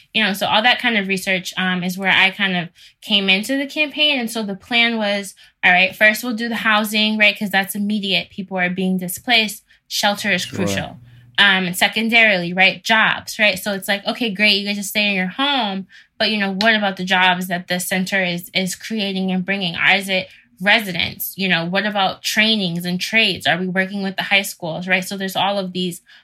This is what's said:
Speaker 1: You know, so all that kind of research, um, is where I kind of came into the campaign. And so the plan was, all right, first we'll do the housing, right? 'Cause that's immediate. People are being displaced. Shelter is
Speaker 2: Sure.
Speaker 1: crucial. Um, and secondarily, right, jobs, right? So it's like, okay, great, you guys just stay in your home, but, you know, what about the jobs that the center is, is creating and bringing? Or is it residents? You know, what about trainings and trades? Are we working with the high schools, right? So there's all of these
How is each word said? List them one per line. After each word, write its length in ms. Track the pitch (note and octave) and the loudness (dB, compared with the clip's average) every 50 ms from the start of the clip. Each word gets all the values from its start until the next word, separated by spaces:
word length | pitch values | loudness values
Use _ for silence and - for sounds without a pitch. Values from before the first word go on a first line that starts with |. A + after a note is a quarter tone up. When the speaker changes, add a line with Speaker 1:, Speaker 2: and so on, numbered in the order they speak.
| - _ - | -16 _ -2
Speaker 1:
You 120 | A3 G#3+ | 0 0
know, 80 | F#3+ G3+ | 0 0
so 140 | G#3 G3 | 0 0
all 160 | - D#3+ G#3+ A3 | 2 2 4 4
that 180 | B3 B3 - | 4 4 4
kind 160 | - A#3+ A3+ G#3 | 2 0 0 0
of 80 | G3 | 0
research, 480 | F#3+ F#3+ F#3 - G3 F#3 F3+ F3+ - - | 0 -2 -2 -2 -2 -2 -2 -2 -6 -4
um, 280 | F#3 F#3 F#3 F#3 F3+ F3 | -4 -2 -2 -2 -2 -2
is 120 | F#3 F3+ | -4 -4
where 140 | F#3+ G3 F#3+ | -2 0 2
I 200 | E3+ - F#3+ F#3+ | 4 4 4 2
kind 260 | F#3+ - G3+ F#3+ F#3 | 2 0 -2 0 0
of 120 | F3 D#3+ - - - - - - _ | -2 -4 -6 -10 -18 -20 -20 -20 _
came 280 | - - G#3+ G3+ G3 F#3+ | -4 -2 0 0 2 2
into 260 | F#3+ G3 G#3+ - C4+ | 2 2 0 0 -2
the 100 | C#4 C#4+ | -2 -2
campaign. 520 | C#4 - D#4 D4+ C#4 C4 D4+ D4+ D4+ C#4+ C4 | -4 -4 -4 -4 -2 -2 0 0 0 2 0
And 120 | A#3 A3 | -2 -4
so 120 | - A3+ G#3+ | -4 -6 -6
the 140 | G3+ G3 | -6 -6
plan 400 | F#3+ - - B3 A#3 A#3 A#3 A#3 | -10 -6 -2 2 2 2 2 2
was, 380 | A3 G#3+ G3+ G#3 G3+ G3+ F#3+ - - - - _ _ - | 0 0 0 -2 -2 -4 -8 -12 -18 -20 -20 _ _ 2
all 80 | F#3 F3+ | 4 4
right, 220 | F3+ F#3+ F#3+ - | 4 4 2 2
first 300 | - G#3+ G#3+ A3 A3 A#3+ | 4 4 4 4 2 -2
we'll 100 | B3 A3+ | -4 -4
do 140 | G#3+ A#3 A#3 | -4 -4 -4
the 80 | A#3 | -4
housing, 600 | G#3 F#3+ A3+ G#3+ G#3+ A3 G#3 G#3+ G#3+ G#3+ G#3+ G#3+ | -2 0 2 2 2 2 0 0 0 0 2 2
right? 220 | G#3+ G#3 G3+ G3+ - | 4 4 4 4 2
'Cause 120 | G#3+ G3 | -2 0
that's 240 | F#3+ G3 G3 F#3+ - | 0 0 0 -2 -2
immediate. 540 | G3+ G3+ G3+ G#3+ G#3+ G3 G3 F3+ E3+ - - | -4 -2 -2 -2 -2 0 0 -2 -2 -2 -4
People 280 | - - F#3+ - G3 F#3 | -8 -12 -10 -6 -2 -2
are 100 | F3+ F3+ | -2 -2
being 280 | F3+ F#3 F#3 F#3 F#3 F3+ | 0 0 0 0 0 -2
displaced. 680 | F3+ F3 - - - B3+ A#3+ A3+ G#3+ G3+ G#3 - - _ _ _ _ | -2 -6 -8 -8 -2 2 2 2 2 0 -4 -10 -16 _ _ _ _
Shelter 460 | - - - - G#3 G3+ G3+ - G#3 F#3 | -10 -4 0 0 0 0 0 0 -2 -2
is 100 | F#3 - | -2 -2
Speaker 2:
Sure. 140 | - - - | -4 -4 -2
Speaker 1:
crucial. 400 | F#3+ G3+ G3 F#3+ - - - - - - - - - - - - | -2 0 -2 -2 -4 -8 -12 -18 -20 -20 -20 -20 -20 -4 0 4
Um, 280 | G3+ G3+ F#3+ F#3+ F#3 | 4 4 4 4 2
and 100 | G3 F#3 | -2 0
secondarily, 760 | - A3 G3+ - A3 A3+ A3 A#3 A#3 A3+ G#3+ G3 F3+ F3 E3+ F3+ | 0 0 0 2 0 0 4 4 6 6 6 4 2 0 0 2
right, 300 | F#3 F#3+ F#3+ - - - | 2 4 2 2 0 0
jobs, 560 | - A3+ A3 G3+ E3+ - - - - - - | 2 2 4 4 2 0 -2 -6 -8 -2 0
right? 200 | G#3+ G#3 - F#3 | 2 2 2 0
So 140 | - G#3+ G3 | -2 -4 -4
it's 160 | F#3+ F#3+ - | -4 -2 -2
like, 180 | G3+ G3+ - | -4 -2 -2
okay, 240 | A3 A#3 - B3 A3+ | -4 -4 -4 -4 -4
great, 280 | F#3+ F#3 G#3+ G#3+ G3+ G3+ | 0 2 2 2 2 2
you 60 | G3+ | 0
guys 100 | G3+ G#3 | -2 -4
just 140 | G#3 G3 - | -4 -6 -4
stay 180 | - G#3+ G#3 G3+ | -2 -2 0 0
in 60 | G3 | 0
your 140 | F#3 F#3 F#3 | 0 -2 -2
home, 580 | - - C#4 C#4+ C#4+ C4 A3 G3+ F#3+ F#3+ F#3+ - - - - _ _ - | -2 -2 -2 0 0 0 0 -2 -4 -6 -8 -12 -16 -20 -20 _ _ -4
but, 120 | A3 G#3 | -2 0
you 80 | A3 G#3 | 0 0
know, 140 | G3 G3 F#3+ F#3 | -2 -2 -2 2
what 140 | G#3+ A3+ A3 | 2 4 4
about 220 | G#3+ G#3 G3 F#3 | 4 2 0 -2
the 80 | F#3+ F#3 | -2 -2
jobs 440 | F#3 F#3+ F#3 F#3 F#3 F3+ F3+ F#3 F#3+ | 2 2 4 6 4 4 2 0 -2
that 180 | F3 F3+ F3+ - | -4 -4 -4 -4
the 120 | F3+ F#3 | -4 -4
center 420 | F3+ - G3 F#3 F#3+ F#3 G3+ G3 F#3 | -2 -2 -2 -2 0 0 0 0 0
is, 280 | F3 F3 F3 - - - | 0 -2 -4 -6 -6 -4
is 200 | F#3+ F#3+ F3+ - | -2 -2 -2 -4
creating 540 | - - - A3 A3 G3 G3 F#3+ F#3+ F#3+ F#3+ F#3 | -8 -8 -6 -4 -4 -2 -2 -2 -2 0 0 0
and 120 | F#3 F3+ | 0 -2
bringing? 300 | F#3+ G3 G3+ F#3 E3+ E3 | -2 -2 -2 -2 -4 -2
Or 200 | - - E3+ F#3+ | 0 2 2 2
is 120 | G3 F#3+ G3 | 2 2 0
it 200 | F#3+ F#3 F#3+ - - - _ _ _ - | -2 -2 -2 -6 -10 -20 _ _ _ -2
residents? 760 | F#3 G3+ G#3+ A#3 G#3+ F#3+ F3 E3 - - - - - - - | 2 2 4 4 2 -2 -4 -4 -4 -4 -6 -8 -10 -10 -6
You 120 | F3+ G3 F#3 | -4 -2 0
know, 160 | F3 E3 E3 | 0 0 0
what 200 | F3 F#3 G3 G#3 | 0 -2 -2 0
about 380 | G#3+ G3+ G3+ F#3+ F#3 - - - | 0 0 0 0 0 -2 -4 -6
trainings 600 | - - A3 G#3+ A3 A3 G#3+ F#3+ E3+ E3+ F3 F3 | -2 0 2 2 2 2 0 0 -2 -2 -4 -4
and 160 | F3 F3+ F3+ | -4 -4 -4
trades? 440 | - - G#3+ A3+ A3 G3+ - - - C#3 | -4 -2 0 2 2 2 0 0 0 0
Are 100 | D#3+ F3 | 0 0
we 80 | F#3 | -2
working 380 | F#3 F3 F#3+ F#3+ F#3+ G3+ G3+ F#3+ | -2 -2 -2 -2 -2 -4 -6 -6
with 120 | F#3+ F#3+ | -6 -6
the 60 | - F#3 | -6 -2
high 200 | - G3+ G3 G3 | 0 0 0 0
schools, 440 | - - - F3+ D#3+ D#3+ F3 F3+ | -2 -6 -10 -8 -8 -8 -6 -2
right? 180 | F#3+ F#3 F#3+ F#3 | -2 -2 -2 -2
So 120 | - G3+ | -4 -6
there's 180 | G3 G3 F#3+ F#3 | -6 -6 -4 -2
all 240 | E3+ F3 G3 G3+ G3+ | 0 0 0 0 -2
of 140 | F#3+ F#3 F#3 | -4 -4 -4
these 280 | F#3 F3+ F3+ E3 - - _ - - | -4 -4 -4 -6 -8 -14 _ -20 -20